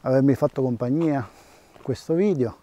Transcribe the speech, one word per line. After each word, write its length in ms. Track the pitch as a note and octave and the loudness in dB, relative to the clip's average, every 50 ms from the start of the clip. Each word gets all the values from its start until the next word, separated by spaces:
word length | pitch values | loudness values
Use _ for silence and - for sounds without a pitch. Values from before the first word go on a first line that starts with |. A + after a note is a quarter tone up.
avermi 340 | - C3 C3 C3+ C3+ C#3 C3 | 0 2 2 4 4 4 4
fatto 260 | - D3+ C#3+ - - | 2 0 -2 0 -2
compagnia 640 | C3 B2+ B2 A2+ B2 B2 C3+ D#3+ E3+ D#3 D3 C#3 G#2+ - - - - - - - _ _ _ | -2 -2 -2 -4 -2 -2 -2 0 0 0 -2 -2 -6 -8 -16 -20 -20 -20 -20 -20 _ _ _
in 60 | - | -12
questo 340 | - - B2+ - - - D#3+ | -6 -6 -6 -6 -4 -4 0
video. 420 | E3+ G3+ G#3 F#3 C#3 B2 A2 G2 - | 0 2 2 2 0 -2 -2 -4 -12